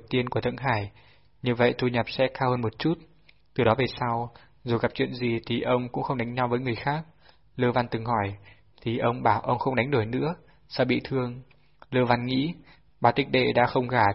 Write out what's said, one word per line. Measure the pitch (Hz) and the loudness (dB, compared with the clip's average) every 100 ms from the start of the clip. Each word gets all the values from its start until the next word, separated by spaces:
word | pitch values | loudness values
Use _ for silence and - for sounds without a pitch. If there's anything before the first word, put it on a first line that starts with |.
| - | -2
tiên | 127 123 | -2 -2
của | - | -2
Thượng | 123 127 | -2 -2
Hải. | 131 110 101 - - - - _ | -2 -2 -4 -12 -20 -20 -20 _
Như | 123 117 | -2 2
vậy | 120 123 | 2 2
thu | 127 | 0
nhập | 120 113 | 0 -2
sẽ | - 131 | 0 0
cao | - 127 | 0 0
hơn | 123 | 0
một | - - | -2 -2
chút. | 156 170 - _ - - _ - | -2 -2 -6 _ -20 -20 _ 0
Từ | |
đó | 113 117 | 4 4
về | 123 - | 0 -2
sau, | 123 117 120 - - _ | -2 -2 -6 -12 -20 _
dù | 131 117 | -4 0
gặp | 120 | 0
chuyện | - 131 | 0 -4
gì | 127 120 117 - | -2 -2 -2 -2
thì | 120 | -2
ông | - 127 123 | 0 0 -2
cũng | - | -6
không | 131 135 | -4 -4
đánh | 117 | -4
nhau | 123 123 | -2 0
với | 123 | 0
người | 131 110 | -2 -4
khác. | - 151 165 - - - _ - | -2 -4 -6 -16 -20 -20 _ -2
Lư | 123 | 0
Văn | 120 117 | 2 0
từng | 117 113 | -4 -2
hỏi, | 117 98 101 - - _ _ | -2 -2 -6 -14 -20 _ _
thì | 120 117 | -6 -2
ông | 120 120 | 0 0
bảo | 117 107 | 2 0
ông | - 123 | 0 -2
không | - 127 | 0 -2
đánh | 127 | 0
đổi | 139 107 | 0 0
nữa, | 127 143 180 - - - | -2 -4 -6 -12 -20 -8
sợ | - 127 | -2 0
bị | 127 | 0
thương. | - 135 123 123 - _ _ _ - | -2 -4 -4 -8 -16 _ _ _ -4
Lư | 127 123 | 0 2
Văn | 120 123 | 2 0
nghĩ, | 131 151 175 - - _ - | 0 -2 -4 -16 -20 _ 0
bà | 117 | 2
Tích | 131 139 | 2 2
Đệ | 131 123 120 | 2 4 4
đã | 120 | 4
không | 139 123 | 2 0
gả | 123 104 | 2 2